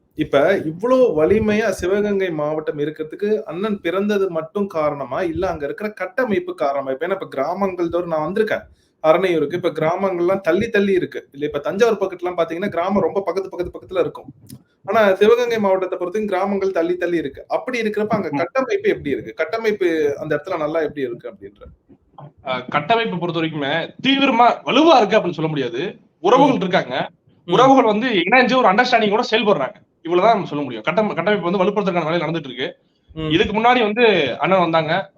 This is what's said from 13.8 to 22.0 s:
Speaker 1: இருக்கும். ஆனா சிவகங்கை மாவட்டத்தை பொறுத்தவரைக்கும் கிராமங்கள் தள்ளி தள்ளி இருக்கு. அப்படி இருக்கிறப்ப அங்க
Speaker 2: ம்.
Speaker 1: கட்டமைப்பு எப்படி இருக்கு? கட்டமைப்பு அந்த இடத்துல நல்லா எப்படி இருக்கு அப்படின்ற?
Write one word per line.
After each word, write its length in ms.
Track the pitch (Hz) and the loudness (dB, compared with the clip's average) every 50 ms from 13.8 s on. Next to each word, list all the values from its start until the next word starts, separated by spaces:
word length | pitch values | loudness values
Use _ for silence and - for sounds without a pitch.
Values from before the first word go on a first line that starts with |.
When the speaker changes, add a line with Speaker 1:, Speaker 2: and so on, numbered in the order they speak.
| - - 185 180 | -16 -6 -2 -2
Speaker 1:
இருக்கும். 300 | 160 - - - - - - _ - - - - _ _ _ _ - | -2 -2 -4 -10 -16 -20 -20 _ -20 -20 -20 -20 _ _ _ _ -8
ஆனா 280 | - 208 226 214 196 190 | -2 2 2 4 4 4
சிவகங்கை 460 | 190 208 214 233 240 247 233 233 220 | 4 6 6 6 4 2 0 0 0
மாவட்டத்தை 380 | 202 196 190 190 185 180 185 - | 0 0 0 0 0 -4 -6 -6
பொறுத்தவரைக்கும் 300 | 180 175 180 214 214 196 | -6 -4 -4 -4 -4 -2
கிராமங்கள் 440 | 185 180 190 202 202 196 190 190 | -2 -2 -2 -2 -2 -2 -2 -2
தள்ளி 240 | 190 175 165 170 180 | 0 0 0 0 -2
தள்ளி 220 | 180 180 175 175 165 | -2 -2 -2 -2 -2
இருக்கு. 280 | 143 135 - - - - | -2 -4 -8 -12 -8 -6
அப்படி 340 | - - - - 254 240 | -4 -4 -4 -4 -4 -2
இருக்கிறப்ப 260 | 220 214 208 208 214 208 | -2 -2 -2 -2 -2 -2
அங்க 220 | 226 208 185 156 | -2 -2 -2 -2
Speaker 2:
ம். 60 | 143 - | -2 -4
Speaker 1:
கட்டமைப்பு 520 | 170 - - 262 262 254 214 196 - 208 | -4 -2 -2 -2 -2 -2 -2 0 0 0
எப்படி 200 | 175 - 143 143 | 0 0 -2 -4
இருக்கு? 240 | 131 113 - 110 110 | -4 -4 -6 -8 -6
கட்டமைப்பு 840 | - 160 160 - 226 226 220 208 208 190 175 165 160 151 147 143 139 | -6 -4 -4 -4 -2 0 -2 0 2 0 0 2 2 0 0 0 -2
அந்த 120 | 156 151 151 | -4 -4 -4
இடத்துல 220 | 147 - 185 185 165 | -4 -4 -4 -6 -4
நல்லா 220 | 151 151 156 165 | -4 -2 -2 -2
எப்படி 220 | 160 143 143 147 | -2 -2 -4 -4
இருக்கு 280 | 135 120 120 120 - 120 | -6 -6 -6 -8 -12 -14
அப்படின்ற? 340 | 107 95 98 98 101 _ - - - _ _ _ - _ | -16 -16 -18 -20 -20 _ -20 -20 -20 _ _ _ -20 _